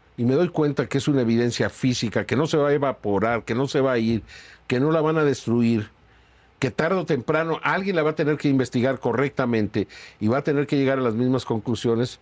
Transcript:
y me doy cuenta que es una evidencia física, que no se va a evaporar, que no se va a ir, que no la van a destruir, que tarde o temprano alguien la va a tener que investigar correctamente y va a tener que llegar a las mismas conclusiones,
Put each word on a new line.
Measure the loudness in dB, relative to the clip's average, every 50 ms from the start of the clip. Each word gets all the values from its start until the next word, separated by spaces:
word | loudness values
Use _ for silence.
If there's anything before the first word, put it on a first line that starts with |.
| _ _ _
y | -2 0
me | 2 2
doy | 2 2 0
cuenta | 0 0 0 0 0 -2 -2 -2
que | -2 -2
es | 0
una | 2 2 2
evidencia | 2 2 2 2 2 0 0 0 -2 -2
física, | -2 -2 -2 -2 0 0 -2 -2 -2 -2 -2
que | -2 -2
no | -2 0 0
se | 0
va | 0 2 2
a |
evaporar, | 2 0 0 -2 -4 -4 -2 -2 0 2 2 0 0 -2 -2
que | -2 -2
no | -2 -2 -2
se | 0 0
va | 0 2
a | 0 0
ir, | 0 0 0 -2 -4 -8 -16 -20 -20 -20 -20 -12 _
que | -2 0 0
no | 2 2
la | 2 2
van | 2 2 2 2
a | 2
destruir, | 2 0 0 -2 0 0 2 2 2 2 0 -2 -6 -12 _ _ _ _ _ _ _ _ _ _ _ _ -4
que | -4 -4
tarde | -2 0 0 0 0
o | 0 -2
temprano | -2 -2 -2 -2 0 0 0 0 -2 -4 -2
alguien | -2 -2 -2 -2 -2 -2 0
la | 0
va | 0 0
a | 0
tener | 0 0 0 0
que | 0 2 2
investigar | 2 2 0 0 0 0 0 0 0 -2
correctamente | -2 -2 0 0 0 -2 -2 -2 -2 0 0 0 0 0 -2 -2 -4 -4 -6 -20 -20 -20 -8 -4
y | 0
va | 0 0 0
a |
tener | 0 0 0 0 0
que | 0 0
llegar | 2 2 2 2 2
a |
las | 0 0 0
mismas | 0 0 0 0 0 -2
conclusiones, | -2 -4 -4 -2 -4 -4 -2 0 0 0 0 0 -2 -6 -12